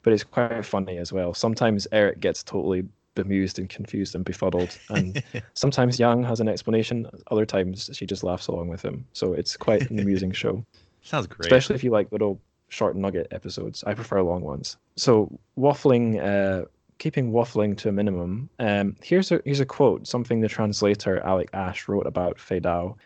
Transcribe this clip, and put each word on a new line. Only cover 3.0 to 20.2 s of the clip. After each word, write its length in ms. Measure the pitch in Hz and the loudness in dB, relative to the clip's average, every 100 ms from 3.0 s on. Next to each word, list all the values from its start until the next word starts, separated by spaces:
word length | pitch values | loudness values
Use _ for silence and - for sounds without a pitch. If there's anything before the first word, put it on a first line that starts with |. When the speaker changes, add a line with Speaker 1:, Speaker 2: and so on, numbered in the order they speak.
| _ - | _ -6
Speaker 1:
bemused 420 | 98 98 95 - | 0 0 0 -4
and 120 | 92 | -8
confused 440 | - 104 104 95 | -8 -6 -4 -4
and 100 | 90 92 | -4 -6
befuddled, 520 | 87 95 85 90 - - | -2 0 0 -2 -6 -4
and 340 | 104 92 135 - 120 | -2 -2 -4 -8 -10
Speaker 2:
<laughs> 140 | - - | -10 -2
Speaker 1:
sometimes 440 | 139 139 123 120 | 0 2 2 4
Yang 240 | 120 120 | 4 4
has 180 | 123 117 | 0 0
an 80 | 110 | 0
explanation. 580 | 90 - 110 107 120 113 90 - | -2 0 0 0 -4 -8 -12 -2
Other 140 | 107 110 | 0 2
times 440 | 98 92 95 - | 0 0 -4 -10
she 120 | - 92 | -10 -8
just 180 | 95 | -4
laughs 240 | 90 90 - | -4 -4 -4
along 200 | - 87 | -4 -4
with 160 | 90 | -6
him. 220 | 90 - - | -8 -8 -12
So 200 | - 95 | -4 -2
it's 240 | 82 - - | -2 -4 -4
quite 320 | - 107 131 | 2 2 2
an 100 | 107 | 0
amusing 320 | 98 95 92 | 0 0 -2
Speaker 2:
<laughs> 100 | - | -2
Speaker 1:
show. 200 | - 95 113 _ _ _ | -2 -4 -6 _ _ _
Speaker 2:
Sounds 240 | - 151 95 | -6 -6 -6
great. 220 | - - | -4 6
Speaker 1:
Especially 280 | 127 - 202 | 6 6 0
if 80 | |
you 60 | 127 | 2
like 200 | 107 - | 2 2
little 280 | - 107 95 _ _ - | 0 0 -2 _ _ -12
short 280 | - 101 98 | -2 0 0
nugget 300 | 98 90 82 | -2 -2 -4
episodes. 520 | - 95 - 110 - 104 | -8 -10 -10 -10 -8 -6
I 80 | |
prefer 280 | 107 117 101 | -6 -2 2
long 200 | 90 90 | 2 0
ones. 340 | 76 67 - - _ - | -4 -8 -10 -14 _ -2
So 340 | - 113 95 67 _ - | 4 4 4 -4 _ 0
waffling, 600 | 139 135 147 120 117 107 | 2 4 4 4 4 0
uh, 440 | 98 101 98 95 - _ _ - | 2 2 2 0 -4 _ _ -8
keeping 340 | 160 147 123 | -4 -2 0
waffling 460 | 113 117 - 104 98 | 2 0 0 0 0
to 120 | 110 | -2
a 20 | |
minimum, 560 | 101 104 92 87 104 147 - | 0 0 -2 -4 -6 -8 -4
um, 360 | 113 101 101 - | 0 2 0 -4
here's 300 | - 180 190 | 0 2 2
a, 80 | 175 139 | 0 0
here's 140 | 139 | -2
a 40 | 135 | 0
quote, 420 | - 135 80 - | 4 4 4 -2
something 340 | 123 | -4